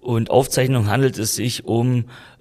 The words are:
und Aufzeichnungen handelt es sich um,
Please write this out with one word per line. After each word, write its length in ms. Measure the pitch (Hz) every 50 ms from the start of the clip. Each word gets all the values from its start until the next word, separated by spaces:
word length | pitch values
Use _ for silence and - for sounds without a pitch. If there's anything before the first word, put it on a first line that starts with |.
und 300 | - 131 120 113 113 -
Aufzeichnungen 600 | - 123 135 - - 135 131 131 135 123 107 104
handelt 260 | 101 131 135 131 -
es 200 | 90 110 104 -
sich 280 | - 107 123 113 - -
um, 420 | - 110 117 117 127 127 120 117 - - - - - - _